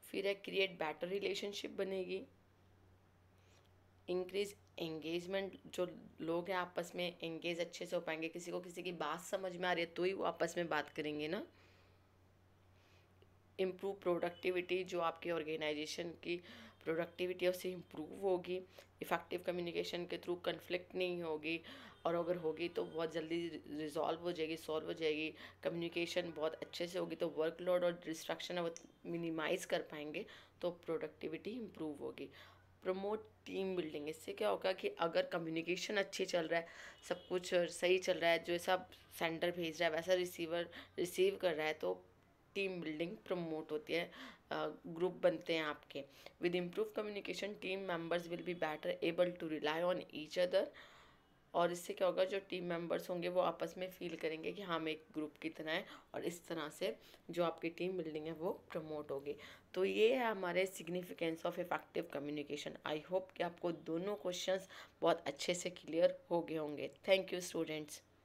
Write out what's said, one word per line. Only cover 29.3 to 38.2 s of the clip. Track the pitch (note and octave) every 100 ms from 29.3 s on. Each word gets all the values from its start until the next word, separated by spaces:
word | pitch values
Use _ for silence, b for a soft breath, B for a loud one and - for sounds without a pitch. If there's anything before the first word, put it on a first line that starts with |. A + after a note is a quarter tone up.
| D#3+ D3+ F#3 -
कर | F3
पाएंगे, | - D#3 D3+ D3+ A3 B B -
तो | F3
प्रोडक्टिविटी | F3 - D#3+ D#3 - - D#3+ F3+
इम्प्रूव | A#3+ G#3 - D#3 C#3+
होगी। | C3+ C3+ C#3 B B B B -
प्रमोट | - F#3 G3+ G#3+ G#3+ - -
टीम | F#3 F#3+ F#3
बिल्डिंग, | D#3 D#3 D3
इससे | D#3 -
क्या | G3+ G#3
होगा | F#3+ F#3+
कि | F#3+ G3+
अगर | - E3+ F3 F#3
कम्युनिकेशन | F3+ E3 D#3+ E3 F3 - G#3+
अच्छे | G3 - F#3
चल | F3 D#3+
रहा | E3+
है, | E3+ B B B -
सब | F3 -
कुछ | F3+ F3+ F3+
सही | E3+ - F3 F#3
चल | F#3
रहा | F3